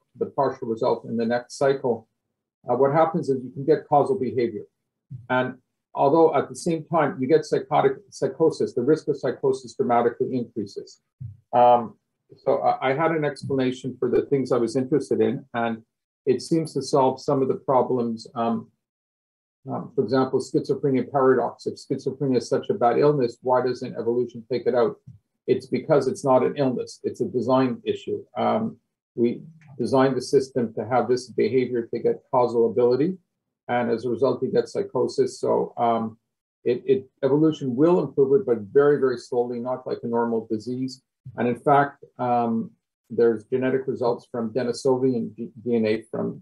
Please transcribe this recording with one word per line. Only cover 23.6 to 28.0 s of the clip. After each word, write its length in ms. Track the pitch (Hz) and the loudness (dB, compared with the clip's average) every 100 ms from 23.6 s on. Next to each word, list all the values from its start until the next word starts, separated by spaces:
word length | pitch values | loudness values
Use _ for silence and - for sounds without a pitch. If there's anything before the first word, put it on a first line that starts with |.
doesn't 340 | 127 123 123 - | 0 -4 -8 -6
evolution 500 | 113 123 120 120 - | -2 -2 -2 -8 -6
take 160 | 120 117 | -4 0
it 80 | 123 | 2
out? 200 | 110 - - - _ _ - | 0 -2 -14 -20 _ _ -2
It's 200 | 131 - | -2 -2
because 420 | 123 - 147 127 | -6 2 2 2
it's 160 | 123 | -2
not 180 | 139 127 | 2 2
an 140 | - 135 | 2 0
illness. 460 | 135 117 - - | -2 -2 -6 -8
It's 160 | - - | -8 -6
a 60 | 120 | -4
design 560 | 131 113 131 127 117 | -2 0 2 2 -2
issue. 400 | 110 101 | -4 -6